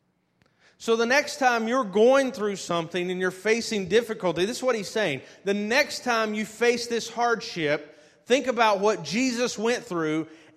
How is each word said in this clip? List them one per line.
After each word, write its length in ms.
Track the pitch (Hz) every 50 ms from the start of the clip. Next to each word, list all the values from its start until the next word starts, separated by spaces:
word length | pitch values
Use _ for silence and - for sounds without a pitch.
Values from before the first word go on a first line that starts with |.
| _ _ _ _ _ _ _ _ _ _ _ _ _ _ _ -
So 180 | - - 226
the 80 | 226 233
next 320 | 233 262 285 285 - -
time 320 | - 269 254 240 226 226 220
you're 160 | 240 269 247
going 480 | 190 180 214 220 247 262 277 269 254 -
through 240 | 185 214 208 196
something 520 | 180 - - 175 170 165 156 - 185 175 185
and 80 | 180
you're 140 | 185 185 185
facing 560 | 180 185 - 214 220 233 220 - 226 202 190
difficulty, 560 | 165 185 233 - - 220 - 185 180 160 165 185
this 140 | 208 247
is 60 | - 254
what 120 | 254 240
he's 140 | 220 185 -
saying. 320 | - 220 208 170 139 127 - - - - -
The 80 | 190 202
next 500 | 208 208 214 233 285 285 285 - - -
time 300 | 247 233 226 220 214 214
you 120 | 214 214
face 420 | - - - 233 240 240 233 -
this 200 | - 240 220 -
hardship, 880 | - - 226 240 240 233 208 - - - 175 156 143 147 151 - - - - - _ _ _ _
think 220 | - 240 285 226
about 340 | 262 240 233 233 220 208 185
what 200 | 202 214 214 170
Jesus 560 | 160 139 170 233 262 262 233 233 247 233 -
went 280 | - 208 233 247 214 -
through, 420 | - 180 170 160 156 156 160 156 156 - - - - _